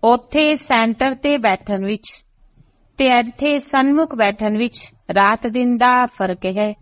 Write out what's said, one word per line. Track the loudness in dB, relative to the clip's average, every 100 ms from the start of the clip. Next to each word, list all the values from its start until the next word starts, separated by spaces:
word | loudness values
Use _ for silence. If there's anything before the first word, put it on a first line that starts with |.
ਉੱਥੇ | 2 2 0 0 0 0
ਸੈਂਟਰ | -2 0 0 0 -2
ਤੇ | -2 -2 0
ਬੈਠਣ | 0 -2 -4 -6 -4
ਵਿੱਚ | -6 -10 -20 _ _ _ _ _ _ _ -2
ਤੇ | 2
ਇੱਥੇ | 2 0 -4 -2 -2
ਸਨਮੁਖ | -2 0 2 2 0 0
ਬੈਠਣ | -2 0 -2 -2
ਵਿੱਚ | -4 -6 -20 _ _ 2
ਰਾਤ | 2 2 -4
ਦਿਨ | -2 0 2
ਦਾ | 2 2 0
ਫਰਕ | -2 -6 -4 -6
ਹੈ। | -2 -4 -4